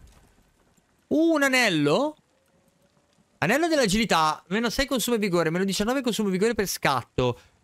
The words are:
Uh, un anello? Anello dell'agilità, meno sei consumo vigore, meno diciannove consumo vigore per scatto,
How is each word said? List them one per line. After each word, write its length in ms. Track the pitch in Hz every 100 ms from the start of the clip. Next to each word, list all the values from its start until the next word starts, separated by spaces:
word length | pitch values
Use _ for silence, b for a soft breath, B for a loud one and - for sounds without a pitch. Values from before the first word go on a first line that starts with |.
| - - _ _ _ _ _ _ _ _ _
Uh, 280 | 285 330
un 100 | 311
anello? 720 | 277 254 233 160 143 175 202 - _ _ _ _ _ _ _ _ _ _ _ _
Anello 300 | 147 269 339
dell'agilità, 760 | 311 226 214 214 170 156 147 _
meno 240 | 196 233
sei 160 | - 269
consumo 300 | 269 240 233
vigore, 340 | 202 175 160
meno 140 | 175 196
diciannove 360 | 180 208 269
consumo 280 | 247 202 208
vigore 260 | 185 220 214
per 100 | 190
scatto, 760 | - 160 131 - - 127 120 B B